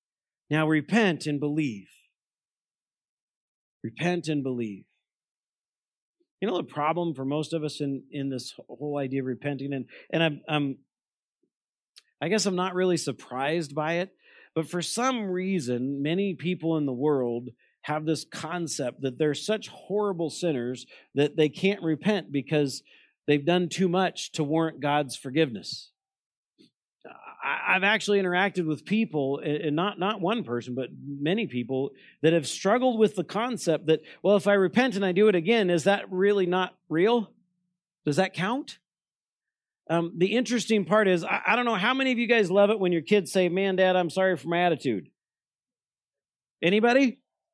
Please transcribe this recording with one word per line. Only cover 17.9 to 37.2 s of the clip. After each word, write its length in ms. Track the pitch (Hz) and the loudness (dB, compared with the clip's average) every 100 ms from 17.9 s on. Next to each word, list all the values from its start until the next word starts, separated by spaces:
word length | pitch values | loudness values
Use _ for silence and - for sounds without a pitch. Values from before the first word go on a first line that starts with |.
| 151 | -4
this 200 | 156 156 | -2 -4
concept 800 | - - 156 175 165 - 127 120 | -6 -12 -8 -6 -6 -4 -6 -4
that 160 | 135 123 | -6 -2
they're 160 | 156 | -2
such 340 | 139 - 214 - | 0 -2 -4 -6
horrible 600 | - - 202 208 175 165 | -16 -6 -2 -2 -2 -4
sinners 560 | - 175 139 120 123 - - _ | -2 -2 -2 -4 -8 -12 -20 _
that 220 | 135 143 151 | 0 0 2
they 120 | 151 | 0
can't 340 | - 190 202 | 2 0 0
repent 500 | 165 151 185 208 - | -2 -2 0 0 -2
because 500 | 143 127 151 143 - - _ _ _ - | -6 -2 0 0 -4 -14 _ _ _ 0
they've 180 | 147 143 | 0 2
done 220 | 180 175 | 0 0
too 200 | - 185 | 0 0
much 440 | 175 180 - - | 2 0 -2 -8
to 100 | - | -6
warrant 380 | 147 160 160 156 | -2 0 0 -2
God's 360 | 143 147 143 - | 0 0 0 -6
forgiveness. 760 | 139 135 156 107 - - - _ _ _ _ _ _ _ _ _ _ _ - - - - | -4 0 0 -2 -10 -14 -16 _ _ _ _ _ _ _ _ _ _ _ -20 -20 -20 -10
I, 320 | 143 147 170 185 | -6 -4 0 2
I've 80 | |
actually 340 | 196 214 - 202 | 2 2 2 2
interacted 460 | 190 175 196 185 160 | 2 2 0 0 -2
with 180 | 151 | -4
people, 540 | - 214 220 151 135 139 | 0 0 0 0 -2 -2
and, 180 | 165 147 | -4 -4
and 200 | 160 147 | -2 0
not, 220 | 190 170 | -2 -2
not 220 | 185 220 | -4 -2
one 220 | 180 233 | -2 -2
person, 320 | 147 120 117 | -4 -6 -6
but 140 | 123 123 135 131 | -8 -8 -10 -12
many 400 | 139 147 190 143 | -4 -2 0 -2
people 440 | 123 117 131 139 - - _ | -4 -4 -4 -4 -8 -20 _
that 100 | 156 | 2
have 160 | 165 139 | 2 0
struggled 500 | - 190 240 254 226 | -2 2 2 2 4
with 160 | 214 | 2
the 80 | - | 2
concept 640 | 170 202 240 233 - 156 147 | -4 -4 -4 -2 0 0 2
that, 140 | 160 - - | 0 0 -2
"Well, 140 | 175 202 | 2 4
if 120 | 196 | 4
I 60 | |
repent 420 | 202 185 165 262 190 | 4 4 2 2 2
and 80 | |
I 80 | 196 | 0
do 160 | 180 214 | 4 4
it 80 | 185 | 4
again, 340 | 165 233 190 | 4 2 4
is 140 | 175 | 2
that 260 | 196 196 - | 4 2 0
really 360 | 185 196 202 180 | 0 2 2 2
not 280 | 180 185 - - | 0 -2 -8 -4
real? 420 | 156 196 240 | 2 2 2